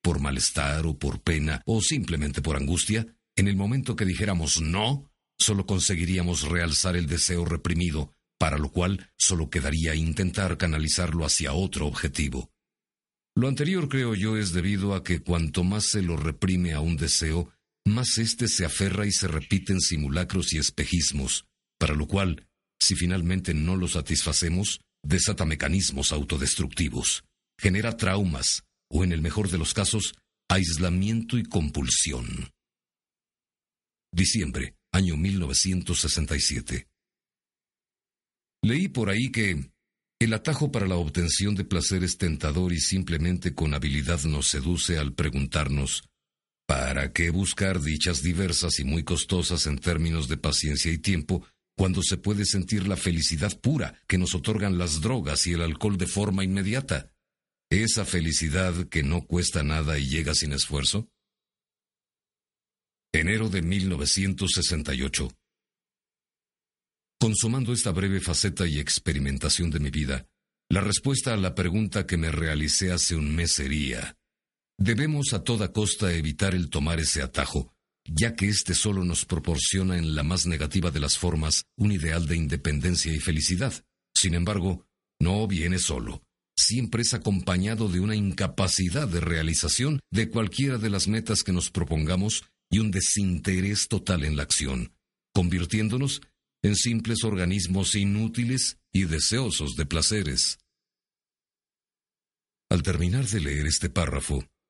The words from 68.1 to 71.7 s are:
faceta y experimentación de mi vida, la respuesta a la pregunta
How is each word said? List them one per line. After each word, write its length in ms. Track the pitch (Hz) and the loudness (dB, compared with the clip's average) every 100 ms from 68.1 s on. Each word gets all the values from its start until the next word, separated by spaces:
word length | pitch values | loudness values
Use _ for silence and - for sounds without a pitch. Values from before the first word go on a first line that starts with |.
| 95 | 0
faceta 460 | 92 80 101 - 87 | 0 0 0 0 -2
y 120 | 73 | -2
experimentación 920 | 71 - - 69 69 69 76 - 87 | -2 -2 0 -2 -2 -2 -2 0 0
de 100 | 76 | 0
mi 100 | 71 | -2
vida, 380 | 76 71 67 - _ _ _ _ | -2 -2 -4 -8 _ _ _ _
la 100 | 95 | 0
respuesta 540 | 98 98 139 139 - | 2 -2 0 -2 0
a 20 | 110 | 0
la 180 | 92 | 0
pregunta 520 | - 90 | 0 0